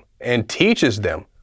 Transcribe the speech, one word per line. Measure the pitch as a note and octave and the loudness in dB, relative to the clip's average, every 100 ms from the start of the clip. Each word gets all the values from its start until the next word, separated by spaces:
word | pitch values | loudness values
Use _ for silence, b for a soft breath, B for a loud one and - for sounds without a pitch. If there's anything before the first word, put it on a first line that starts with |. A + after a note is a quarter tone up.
| _ - | _ -12
and | A#2+ A#2+ G#2+ | -2 -2 -2
teaches | - G3 A#3 D3 G#2+ | 2 2 4 0 0
them | F2+ D#2 - _ | -4 -6 -12 _